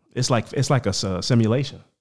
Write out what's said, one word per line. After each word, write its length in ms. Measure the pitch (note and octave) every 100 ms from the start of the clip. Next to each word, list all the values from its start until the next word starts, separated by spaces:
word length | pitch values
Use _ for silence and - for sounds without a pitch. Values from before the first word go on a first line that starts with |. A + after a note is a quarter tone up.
| _
It's 160 | A#2+ B2
like, 160 | B2 A#2
it's 180 | - B2+
like 160 | C#3+ G2+
a 40 |
s-, 120 | F#2+
uh, 160 | G2 F#2
simulation. 600 | - A#2+ A2 B2 C#3 - - _